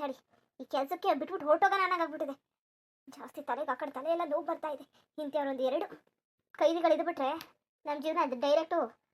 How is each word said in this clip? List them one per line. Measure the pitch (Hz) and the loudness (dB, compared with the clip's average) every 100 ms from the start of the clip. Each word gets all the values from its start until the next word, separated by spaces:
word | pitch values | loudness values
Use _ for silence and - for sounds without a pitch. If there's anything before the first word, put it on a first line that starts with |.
| 285 | -6
ಆಡಿ | 254 _ _ _ - | -8 _ _ _ -18
ಈ | 254 | -6
ಕೆಲ್ಸಕ್ಕೆ | 294 277 349 392 294 | -4 -2 -2 0 0
ಬಿಟ್ಬಿಟ್ಟು | 285 359 294 | -2 -4 2
ಹೊರಟೋಗೋಣ | 330 381 392 359 | 4 4 4 2
ಅನ್ನಂಗಾಗ್ಬಿಟ್ಟಿದೆ. | 359 330 302 294 269 _ _ _ _ _ _ - - | 0 -2 -4 -6 -8 _ _ _ _ _ _ -20 -18
ಜಾಸ್ತಿ | 247 - 285 | -16 -12 -6
ತಲೆಗೆ | 247 294 | -4 -2
ಆ | 254 | -4
ಕಡೆ | 294 269 | -4 -4
ತಲೆ | 294 | 0
ಎಲ್ಲ | 339 339 | 0 0
ನೋವು | 294 339 | -2 -2
ಬರ್ತಾ | 320 311 285 | -4 -4 -8
ಇದೆ. | 277 _ _ - | -12 _ _ -10
ಇಂಥವ್ರೊಂದು | 294 294 277 269 262 | -4 -2 0 0 0
ಎರಡು | 294 - - _ _ _ _ _ - | 0 -2 -10 _ _ _ _ _ 2
ಕೈದಿಗಳು | 311 339 339 311 | 4 6 4 4
ಇದ್ಬಿಟ್ರೆ | 330 330 269 320 - _ _ _ 302 | 2 0 -2 -2 -8 _ _ _ -6
ನಮ್ | 294 302 | -4 -2
ಜೀವನ | 330 294 | 0 0
ಅದು | 240 285 | 0 2
ಡೈರೆಕ್ಟು | 311 320 339 233 - _ | 4 4 0 0 -4 _